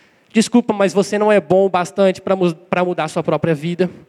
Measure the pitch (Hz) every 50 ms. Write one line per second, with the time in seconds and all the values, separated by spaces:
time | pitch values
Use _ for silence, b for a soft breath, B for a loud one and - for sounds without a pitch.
0 | b b b b b b - 220 214 - - 240 233 - 214 202 196 190 147 196
1 | 190 - 220 208 208 214 214 202 160 - 185 190 196 190 185 180 180 175 - -
2 | 196 190 180 - - - 190 190 185 175 160 160 - _ - 175 180 180 175 180
3 | 151 156 - 180 156 - 160 147 - 165 160 139 151 170 175 - 185 175 - -
4 | -